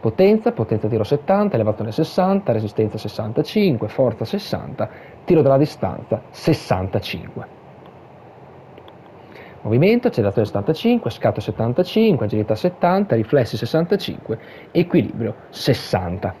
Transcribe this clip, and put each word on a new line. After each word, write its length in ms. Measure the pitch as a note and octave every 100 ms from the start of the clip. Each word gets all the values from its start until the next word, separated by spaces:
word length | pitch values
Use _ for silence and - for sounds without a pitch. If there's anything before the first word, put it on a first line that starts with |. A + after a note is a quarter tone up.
Potenza, 480 | A2+ - F#3+ G#3+ A#3+
potenza 340 | A#3 A2+ A2 G#2+
tiro 160 | A2+
settanta, 520 | G#2 C#3+ - G3 G#3
elevazione 360 | A#2+ G#2+ G#2+ A2
sessanta, 600 | A2+ D#3+ - F#3 G3 G3
resistenza 460 | A2+ A2 - A2 A2
sessantacinque, 880 | - - A2 A2+ D#3 G#3+ G3+ A#2 G#2+
forza 380 | - B2+ A2+ A2+
sessanta, 600 | G3+ - - C3+ C#3+ A2 - - -
tiro 160 | - D#3+
dalla 160 | C3+ C3+
distanza 640 | D3 - F#2+ C2+ - A2 -
sessantacinque. 1300 | - - D#3 - F#2 F#2+ G#2 - E2+ F2+ - - - - - - - - - - - - - - - - - - - - - - -
Movimento, 460 | - A#2 F3+ A#3+ A#3+
accelerazione 380 | - G2+ G2 G#2+
settantacinque, 640 | G2+ G#2 D#3 A3+ A#3+ B2
scatto 300 | - A2+ -
settantacinque, 880 | - G#2+ A2+ B2+ F3+ G#3+ A3+ D3 G#2
agilità 280 | G#2+ G#2+
settanta, 600 | - F3+ F3 F3 F#3+ G3+
riflessi 420 | A2+ A2+ C#3+ A#2+ A2+
sessantacinque, 840 | A#2+ D#3+ E3+ G3+ - - - A2+ - - -
equilibrio 640 | - E3+ F3 G#2+ - A2 - -
sessanta. 840 | - - B2 - G#2+ F2+ F#2 G2 F#2